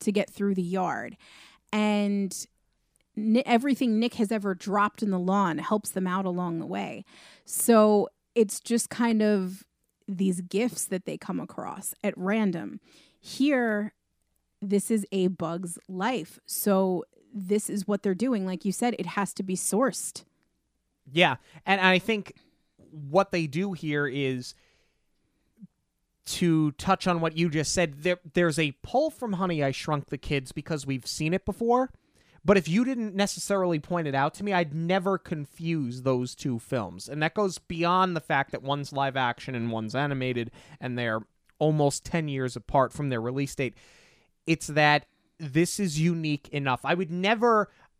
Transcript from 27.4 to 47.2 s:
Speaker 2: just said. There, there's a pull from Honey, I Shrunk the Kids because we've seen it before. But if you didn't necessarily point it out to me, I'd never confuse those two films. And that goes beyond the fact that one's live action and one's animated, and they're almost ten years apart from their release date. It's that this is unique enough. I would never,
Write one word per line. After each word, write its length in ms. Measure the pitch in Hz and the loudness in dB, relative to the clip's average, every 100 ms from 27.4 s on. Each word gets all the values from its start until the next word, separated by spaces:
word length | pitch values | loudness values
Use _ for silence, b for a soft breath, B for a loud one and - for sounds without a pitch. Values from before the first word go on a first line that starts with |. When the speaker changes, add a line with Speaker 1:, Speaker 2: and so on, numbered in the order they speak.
| 170 | 0
Speaker 2:
just 220 | 156 143 | 0 0
said. 300 | 185 170 139 | 0 0 0
There, 160 | 175 180 156 | -2 -2 -2
there's 260 | 180 170 151 | 2 2 2
a 140 | 151 - | -2 -4
pull 280 | - 247 311 | -2 0 0
from 240 | - 233 | -2 -4
Honey, 280 | 180 185 156 | -2 0 0
I 80 | 139 | 0
Shrunk 360 | 135 - 147 - | -2 -2 -4 -4
the 120 | 143 | -8
Kids 340 | - 139 131 | -4 -4 -4
because 340 | - 143 156 135 | -10 -6 -6 -4
we've 200 | 131 - | -6 -6
seen 280 | - 156 | -4 -2
it 100 | 185 | -2
before. 460 | - - 233 247 262 - b b b b 156 | -4 -2 2 2 0 -6 b b b b 4
But 100 | 202 | 4
if 120 | 156 | 4
you 160 | 196 | 2
didn't 300 | 254 247 214 | 2 -2 -4
necessarily 640 | 190 202 - - 196 180 156 | -2 -2 -2 -2 0 2 0
point 280 | - 175 151 | -2 -4 0
it 80 | |
out 200 | 135 147 | 0 0
to 100 | - | -2
me, 80 | 202 | -2
I'd 220 | 180 156 | 0 0
never 420 | 156 170 190 185 185 | -2 0 0 2 -2
confuse 840 | - 156 143 - 165 160 123 127 | -4 -8 -8 -8 -2 -2 -2 -2
those 320 | 131 127 123 | 0 0 -2
two 240 | - 143 117 | -4 -4 -4
films. 500 | - 127 92 90 - | -4 -4 -4 -10 -10
And 140 | 147 | -2
that 120 | 156 | -2
goes 240 | 214 196 - | 0 -2 -2
beyond 560 | - 165 170 185 185 | -8 -2 2 2 2
the 60 | 165 | 0
fact 320 | - 143 139 | 0 0 0
that 100 | 127 | -4
one's 300 | 135 143 139 | -4 -4 -4
live 240 | 139 139 131 | -2 -2 0
action 380 | 123 120 - | -2 -2 -6
and 160 | 123 117 | -4 -4
one's 240 | 110 110 | -4 -4
animated, 560 | 135 143 135 127 120 113 B B 151 | -2 -2 -2 -2 -2 -4 B B -12
and 200 | 127 120 | -8 -4
they're 220 | 120 110 107 _ _ - | -2 -2 -6 _ _ -2
almost 460 | 156 151 143 - | 2 4 2 0
ten 240 | - 170 151 | -4 -4 -2
years 260 | 135 127 | -2 -4
apart 380 | 120 - 139 131 | -6 0 2 2
from 160 | - 143 | 0 -2
their 120 | 120 | -2
release 340 | 117 131 139 | -2 -2 -4
date. 200 | - 123 - b b b b b _ - | -2 -4 -6 b b b b b _ -2
It's 200 | 165 - | -2 0
that 380 | 151 147 147 - _ _ - | 4 6 4 0 _ _ -12
this 420 | 151 147 175 - | -2 2 2 2
is 180 | 190 147 | -2 2
unique 500 | 165 165 156 147 - | 2 2 0 -4 -4
enough. 300 | 147 139 123 | -4 0 0
I 80 | - | 0
would 180 | 175 165 | 0 0
never, 600 | 175 | -2